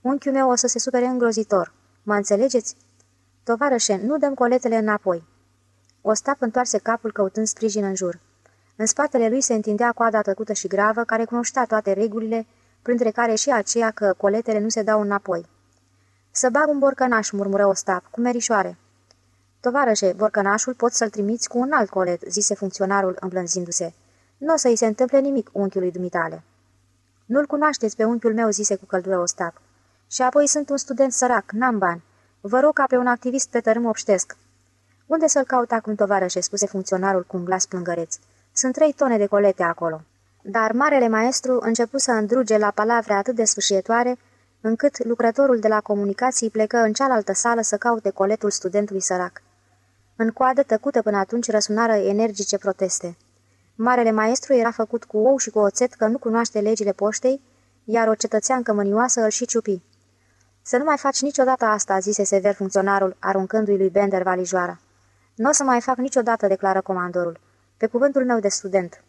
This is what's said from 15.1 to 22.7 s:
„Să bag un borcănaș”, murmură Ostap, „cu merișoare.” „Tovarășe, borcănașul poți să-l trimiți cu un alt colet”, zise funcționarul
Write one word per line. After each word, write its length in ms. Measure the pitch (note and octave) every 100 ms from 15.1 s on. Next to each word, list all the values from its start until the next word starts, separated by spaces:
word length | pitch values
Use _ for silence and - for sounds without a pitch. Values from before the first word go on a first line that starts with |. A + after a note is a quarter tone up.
| G3+ - E3+ E3+ _ _ _ _ _ _ _ _
„Să 180 | - B3+
bag 180 | C4 D4+
un 100 | C#4+
borcănaș”, 520 | C4+ C4+ B3+ A3+ G#3
murmură 360 | G3+ G3 G3 G3+
Ostap, 440 | F#3+ - F3+ -
„cu 100 | -
merișoare.” 580 | A#3+ A#3+ A3+ G#3+ F3+ F3 _ _ _ _ _ _ _ _
„Tovarășe, 520 | B3 B3+ C4 G#3+ G3 F3+
borcănașul 580 | G#3+ G#3+ G3 G#3+ -
poți 220 | B3 A#3 -
să-l 140 | A3+
trimiți 380 | G#3+ G3+ A#3 -
cu 100 | A#3+
un 140 | B3+
alt 160 | D4+ G3+
colet”, 340 | F#3+ F3+ F3 -
zise 260 | F#3+ G3+
funcționarul 600 | G3+ G3